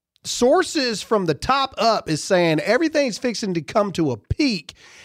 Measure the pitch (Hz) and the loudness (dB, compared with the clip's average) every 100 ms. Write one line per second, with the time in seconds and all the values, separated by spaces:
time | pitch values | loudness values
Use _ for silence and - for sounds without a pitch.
0 | _ _ - - 247 339 330 320 254 208 | _ _ -10 0 4 4 2 -2 -2 -4
1 | - 220 175 143 - 277 269 - 226 196 | -2 0 0 -2 0 0 0 0 0 0
2 | - 151 - 190 170 156 185 247 320 311 | -2 -4 0 2 4 2 2 0 2 0
3 | 277 190 247 208 202 170 - 226 202 175 | -2 -2 -4 -4 -4 -4 -2 0 0 0
4 | 156 117 - - 294 190 - - - - | -2 -2 -6 -2 0 -2 -8 -20 -20 -20